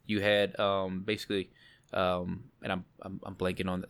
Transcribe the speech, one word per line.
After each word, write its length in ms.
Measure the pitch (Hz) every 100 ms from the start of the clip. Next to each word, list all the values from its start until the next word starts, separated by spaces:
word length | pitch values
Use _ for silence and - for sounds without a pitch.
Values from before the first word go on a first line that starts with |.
| -
you 140 | 104
had, 380 | 101 104 101 -
um, 420 | 101 98 95 92
basically, 480 | 101 107 - 101 92 _ - - _
um, 520 | 95 92 90 90 90 - _
and 80 | 113
I'm, 140 | 95 - -
I'm, 180 | 95 95
I'm 100 | -
blanking 340 | 92 92 92 92
on 160 | 92